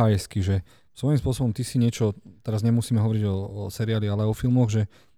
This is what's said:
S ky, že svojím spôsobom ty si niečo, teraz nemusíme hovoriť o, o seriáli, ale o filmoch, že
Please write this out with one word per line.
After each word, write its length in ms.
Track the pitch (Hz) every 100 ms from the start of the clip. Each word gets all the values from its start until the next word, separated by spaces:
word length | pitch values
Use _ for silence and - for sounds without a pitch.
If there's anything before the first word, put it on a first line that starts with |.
| 110
S 160 | 101 -
ky, 160 | 107
že 120 | 92 95 - _ _
svojím 260 | - 131 147
spôsobom 320 | 135 127 127
ty 140 | 107
si 160 | 120 127
niečo, 320 | 120 - 110 98 - -
teraz 180 | - 107
nemusíme 380 | 113 117 - 117
hovoriť 240 | 110 110
o, 80 | 104
o 400 | 95 101 101 101
seriáli, 340 | - 113 110 104
ale 220 | 101 107
o 80 | 107
filmoch, 320 | 131 123 120
že 240 | 110 107 _ _